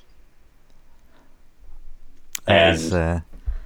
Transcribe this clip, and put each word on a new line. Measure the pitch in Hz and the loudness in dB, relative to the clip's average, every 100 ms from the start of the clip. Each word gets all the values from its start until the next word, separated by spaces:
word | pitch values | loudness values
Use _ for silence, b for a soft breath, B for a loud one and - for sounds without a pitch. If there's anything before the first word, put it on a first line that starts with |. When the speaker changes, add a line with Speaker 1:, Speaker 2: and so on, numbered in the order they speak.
| - - - - - - - - - - - - - - - - - - - - - - - - - | -20 -20 -20 -20 -20 -20 -20 -20 -20 -20 -20 -20 -20 -20 -20 -20 -14 -12 -10 -12 -14 -16 -12 -6 2
Speaker 1:
That | 85 82 | 6 6
Speaker 2:
And | 82 | 4
Speaker 1:
is, | 80 | 2
uh, | 90 82 85 - - b b | 2 2 0 -4 -10 b b